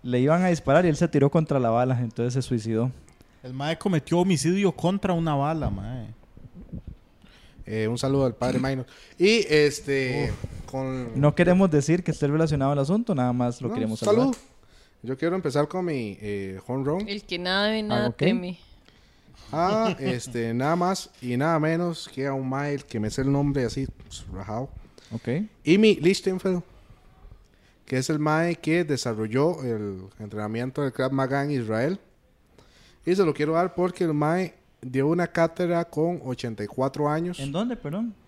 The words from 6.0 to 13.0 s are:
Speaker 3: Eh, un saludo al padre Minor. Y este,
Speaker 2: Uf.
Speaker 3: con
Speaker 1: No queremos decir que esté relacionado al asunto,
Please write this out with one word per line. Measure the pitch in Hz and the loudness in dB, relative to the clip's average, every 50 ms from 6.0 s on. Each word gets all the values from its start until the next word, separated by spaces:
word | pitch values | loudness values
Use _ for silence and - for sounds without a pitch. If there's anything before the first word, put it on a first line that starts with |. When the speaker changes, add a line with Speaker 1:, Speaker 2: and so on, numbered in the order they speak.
| 107 104 110 - - - - - - - - 180 - - - - - - - - _ _ _ _ - - - - - - - - - | -10 -12 -16 -20 -20 -20 -20 -20 -20 -20 -18 -20 -18 -14 -14 -14 -14 -14 -18 -18 _ _ _ _ -20 -20 -20 -20 -20 -20 -20 -18 -12
Speaker 3:
Eh, | - 107 110 110 | -6 -4 -2 0
un | 110 120 | 0 -2
saludo | 120 - 135 139 139 135 | -2 0 0 2 2 2
al | 127 113 | 0 0
padre | - 123 127 123 123 | -2 -2 0 0 0
Minor. | 131 135 135 131 120 - - - - - - | 0 0 -2 -4 -6 -10 -16 -20 -20 -20 -2
Y | - 170 202 226 233 160 | 2 4 6 6 4 4
este, | 120 151 151 147 143 139 - - 143 139 135 131 127 123 120 120 117 | 4 4 6 6 4 2 -2 -4 -2 0 0 0 0 0 -2 -2 -2
Speaker 2:
Uf. | - - - - - - - - | -4 -6 -8 -12 -12 -14 -14 -8
Speaker 3:
con | - 131 131 131 131 131 123 117 113 135 | -6 -6 -6 -4 -6 -6 -8 -6 0 4
Speaker 1:
No | 143 147 147 | 4 4 4
queremos | - 175 170 180 185 196 185 | 4 4 6 6 6 4 4
decir | 151 147 135 - 160 180 - | 4 2 4 2 0 0 0
que | - | -4
esté | 151 - 151 | -2 -2 0
relacionado | 143 147 156 165 156 156 143 135 139 143 | 0 2 2 2 2 2 0 0 0 0
al | 143 | 0
asunto, | 135 139 190 220 | 0 0 0 -2